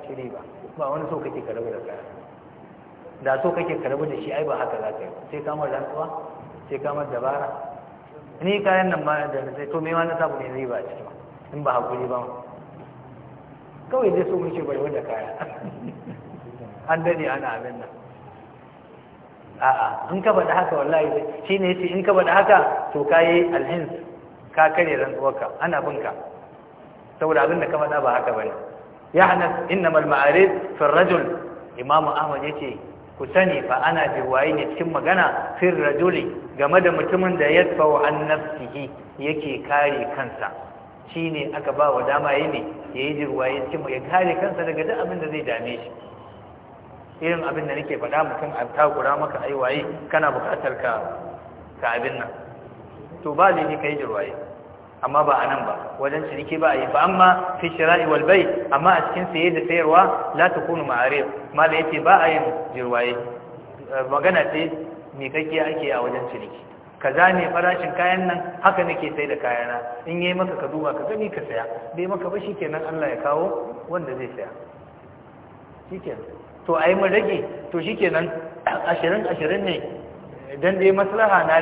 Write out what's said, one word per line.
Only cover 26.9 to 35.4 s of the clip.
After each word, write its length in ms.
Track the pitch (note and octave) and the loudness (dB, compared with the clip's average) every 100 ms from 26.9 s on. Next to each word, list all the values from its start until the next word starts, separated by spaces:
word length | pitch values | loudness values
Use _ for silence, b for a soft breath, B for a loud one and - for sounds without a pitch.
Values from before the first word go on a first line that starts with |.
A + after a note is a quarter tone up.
| - - - | -20 -16 -2
Saboda 240 | D#3 D#3 | 2 4
abin 160 | D3 E3+ | 4 2
da 60 | D3+ | 0
ka 100 | D3+ | 0
faɗa 220 | D3 D3 | 0 2
ba 100 | C3 | 2
haka 180 | B2 B2 | 2 2
bane. 200 | A2 G#2+ - - - - - - | -2 -4 -6 -12 -16 -20 -20 0
Ya 140 | E3 F#3 | 6 6
Anas, 400 | F3+ F3 F3 E3 | 6 0 -2 -2
innamal 380 | F#3+ E3 D3+ D3 | 0 4 4 4
ma'arif 440 | C#3 C#3+ E3+ F#3+ - - - | 4 6 8 6 4 -4 0
fi 60 | |
rajul. 520 | D3 D3+ F#3 E3+ C3 - - - - - | 4 6 4 4 0 -6 -8 -14 -14 -6
Imam 320 | C3 D#3 D3 | 2 4 4
Ahmad 340 | D3 D3+ C#3 | 0 -2 -4
yace, 360 | D3 D3 C3 A#2 - - - - | -4 -6 -8 -10 -14 -18 -16 -12
"Ku 80 | C3+ | 0
sani 260 | F#3 F#3 - - | 4 4 2 0
fa 140 | B2+ | 2
ana 220 | D#3 D#3+ D3 | 2 2 0
jirwaye 400 | C3 B2+ C3 D3+ | 0 0 2 2
ne 100 | D3+ - - | 0 -2 -4
cikin 160 | E3+ | -2
magana 600 | D3 D#3+ F#3 D#3 - | 0 2 4 4 0